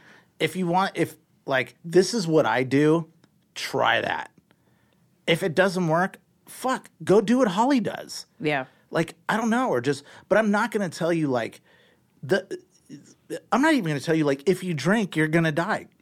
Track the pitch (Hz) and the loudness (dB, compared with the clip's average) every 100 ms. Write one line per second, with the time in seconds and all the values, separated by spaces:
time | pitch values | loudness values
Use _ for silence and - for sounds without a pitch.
0 | - - _ - 156 185 180 175 190 - | -16 -20 _ -6 -4 -2 -2 0 0 -2
1 | 156 - _ _ - 135 123 - 170 170 | -4 -6 _ _ -4 -2 -2 -8 0 2
2 | 196 233 165 156 123 117 131 135 151 165 | 4 0 0 2 2 0 0 2 4 2
3 | 160 _ _ _ _ - - 127 113 113 | -2 _ _ _ _ -12 -6 0 2 2
4 | 107 82 - _ _ _ _ _ _ _ | 0 -4 -8 _ _ _ _ _ _ _
5 | _ _ - 165 196 156 190 180 175 160 | _ _ -4 -2 0 2 0 0 0 0
6 | 190 - _ _ - - 247 247 - - | 0 -6 _ _ -20 -8 -4 -4 -6 -8
7 | 165 196 202 247 247 175 247 277 196 - | 2 4 4 2 2 2 2 2 0 -6
8 | - - - - 151 143 131 _ _ 160 | -12 -16 -18 -8 -4 -4 -4 _ _ -4
9 | 165 - - 202 233 226 254 131 123 139 | -4 -6 -4 -2 0 0 0 0 -2 -4
10 | - - - 196 220 202 233 214 185 - | -8 -20 0 2 4 2 0 -2 -4 -4
11 | 170 170 151 123 110 - _ _ _ _ | -2 0 0 -2 -4 -8 _ _ _ _
12 | _ _ 131 196 - - - _ - 143 | _ _ -4 -4 -4 -12 -16 _ -20 -20
13 | - _ - 160 - 226 311 294 165 143 | -20 _ -14 -14 -4 0 2 2 0 -2
14 | 143 165 151 139 196 185 185 160 139 220 | 0 0 2 0 0 -2 -2 -2 0 0
15 | 190 156 156 165 165 156 180 190 - _ | 0 0 0 2 0 0 -2 -4 -8 _